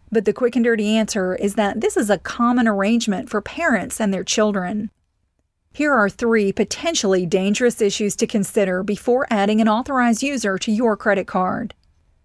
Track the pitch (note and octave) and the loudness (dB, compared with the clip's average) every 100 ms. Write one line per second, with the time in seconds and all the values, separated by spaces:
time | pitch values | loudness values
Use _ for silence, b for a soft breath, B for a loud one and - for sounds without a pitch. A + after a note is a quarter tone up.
0 | - A3+ G#3+ G3+ B3 B3 A#3 A3 G#3 A3 | -4 -2 0 0 0 2 2 2 2 2
1 | G#3 G#3+ F#3 F3+ G3+ G#3 G3+ G#3+ G4+ G4 | 0 -2 -2 -2 -2 0 -2 0 -2 0
2 | G#3 F#3+ - - A#3+ B3 A3+ G3+ G3 A#3 | 0 0 -2 0 2 2 2 2 2 2
3 | A3 F#3 - G#3+ - - E4+ G#3+ F#3 - | 0 -2 -4 -6 -6 -4 0 0 -2 -4
4 | G#3+ F#3+ - - G#3+ G3+ F3+ G#3+ G#3+ _ | -2 -2 -2 0 0 0 -4 -6 -8 _
5 | _ _ _ _ _ _ _ - D4 B3+ | _ _ _ _ _ _ _ -2 2 2
6 | G3+ - A#3 A3+ G3 F#3+ G#3+ - E4 E4+ | 2 0 2 2 2 0 -4 -4 -4 -2
7 | G3+ F#3+ F3+ F#3+ G3 G#3 A#3+ - G3+ - | 0 0 0 0 0 2 0 2 0 0
8 | G#3 - A3+ A3 F#3+ A3+ F#3+ F3+ G3 G3+ | -4 -2 -2 0 0 0 0 0 -2 -4
9 | - B3 - G#3+ G3+ G#3+ A3 G#3+ C4 C4 | 0 0 0 0 2 2 2 2 0 0
10 | A#3+ A3+ C#4 C4+ G3+ F#3+ - G#3+ A#3 G3+ | 2 2 -2 -2 -2 -2 -2 0 0 0
11 | A3 G3 - F#3 F#3 - - - _ _ | 0 0 0 -2 -2 -4 -8 -12 _ _
12 | _ _ | _ _